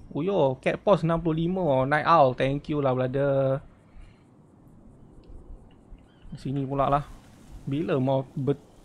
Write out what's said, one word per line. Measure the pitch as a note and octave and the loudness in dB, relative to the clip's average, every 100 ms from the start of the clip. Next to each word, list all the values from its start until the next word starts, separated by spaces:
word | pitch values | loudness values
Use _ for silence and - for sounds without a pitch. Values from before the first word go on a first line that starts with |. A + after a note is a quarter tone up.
| - | -8
Oh | - | -6
yo, | F3 G3 C#3 C3 | -2 2 2 0
cat | F3 - | -4 -2
paws | - E3+ D#3+ | 2 2 2
enam | E3 | 0
puluh | E3 D#3+ E3+ | 0 0 0
lima. | F#3+ E3 C3 C3 | 0 2 2 2
Night | D3+ D3 | 2 4
owl. | E3 C3+ | 6 6
Thank | B2 C3+ C#3+ D3 | 4 -2 -2 -4
you | D3 | -2
lah, | C3+ | 0
brother. | B2+ C3 C3+ C#3 C3+ C3+ C3+ - - - - - - _ _ - - - - - - - - - - - - - - - - - - - C#3+ | 0 0 0 0 2 0 -2 -6 -20 -20 -20 -20 -20 _ _ -20 -20 -20 -20 -20 -20 -20 -20 -20 -18 -16 -18 -20 -20 -20 -20 -20 -20 -18 -12
Sini | - C#3 C3+ | -6 -6 -4
pula | C#3 C3+ | -2 0
lah. | C#3+ C#3+ - - - - - - | 0 -4 -16 -20 -20 -20 -14 -6
Bila | C#3 G3 D3 | -4 -2 0
mau | C3 C3+ C3+ | 0 0 -2
ber-, | - C3 C#3 - - | -6 -4 -4 -6 -20